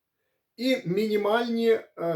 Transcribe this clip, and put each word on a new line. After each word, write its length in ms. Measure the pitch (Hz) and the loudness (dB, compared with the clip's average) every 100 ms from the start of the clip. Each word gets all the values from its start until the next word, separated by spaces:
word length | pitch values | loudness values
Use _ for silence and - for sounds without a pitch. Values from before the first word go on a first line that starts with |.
| _ _ _ _ _ - | _ _ _ _ _ -4
і 200 | 254 254 | -2 0
мінімальні, 840 | 170 190 220 208 208 226 240 226 233 | -2 -2 0 0 2 0 0 0 2
е, 140 | 220 - - 170 | 0 -2 -8 -4